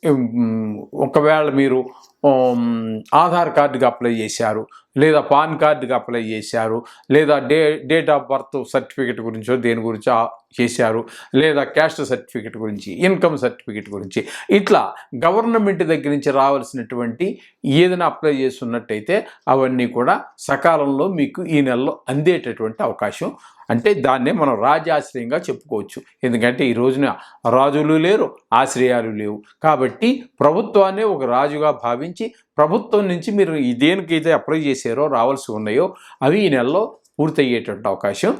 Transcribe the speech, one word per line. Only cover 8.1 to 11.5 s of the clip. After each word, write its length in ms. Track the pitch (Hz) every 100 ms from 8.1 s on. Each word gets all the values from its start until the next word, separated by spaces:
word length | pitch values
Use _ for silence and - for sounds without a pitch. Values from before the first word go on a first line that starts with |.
| 143 143
birth 340 | 135 - 139 117 139
certificate 440 | 110 - 120 117
గురించో 360 | 113 110 107 127
దేని 240 | 120 117
గురించో 320 | 113 110 117
ఆ-, 160 | 117 117 - _ -
చేశారు, 460 | 120 117 117 113 113 - -
లేదా 300 | 131 156